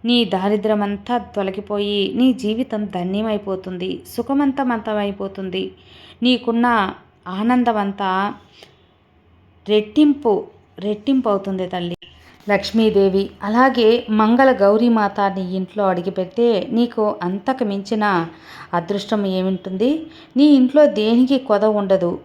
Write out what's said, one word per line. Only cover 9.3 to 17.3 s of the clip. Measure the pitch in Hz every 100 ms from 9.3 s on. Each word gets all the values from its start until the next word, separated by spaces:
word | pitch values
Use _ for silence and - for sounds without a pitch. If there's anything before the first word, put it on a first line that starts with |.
| _ _ _ -
రెట్టింపు, | 214 208 302 302 285 233 196 - _ _ -
రెట్టింపు | 196 208 277 269 240
అవుతుంది | 196 196 185 180
తల్లి. | 180 175 175 - - - _ -
లక్ష్మీదేవి | 196 196 226 220 196 196 190 196 -
అలాగే | 196 226 262 247 220 233 -
మంగళ | 214 214 240 269
గౌరీమాత | 202 196 214 240 226 202 202
నీ | 196 190 180 190
ఇంట్లో | 185 208 196
అడుగుపెడితే | 180 180 190 185 - 240 208 -
నీకు | 226 240 233 214 214
అంతకు | 175